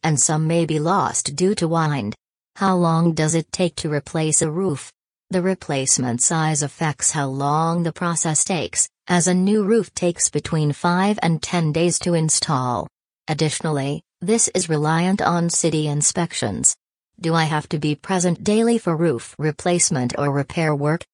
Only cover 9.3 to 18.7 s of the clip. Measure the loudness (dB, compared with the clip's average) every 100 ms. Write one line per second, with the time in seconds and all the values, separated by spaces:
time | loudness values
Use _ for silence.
9.3 | 2 2 2 4 2 0 -2 -2 0 -2
10.3 | -2 -2 0 0 0 0 2 2 0 0
11.3 | -2 -2 -2 0 2 0 0 0 0 2
12.3 | 0 0 0 0 -2 -6 -12 _ _ -6
13.3 | -2 0 -2 -2 -2 -2 -4 -8 _ -2
14.3 | 2 2 0 0 0 2 2 2 2 2
15.3 | 2 0 0 0 0 0 0 0 0 -4
16.3 | -4 -4 0 0 -2 _ _ _ -6 0
17.3 | 2 2 -2 -2 -2 -2 -2 -2 0 0
18.3 | 0 0 2 4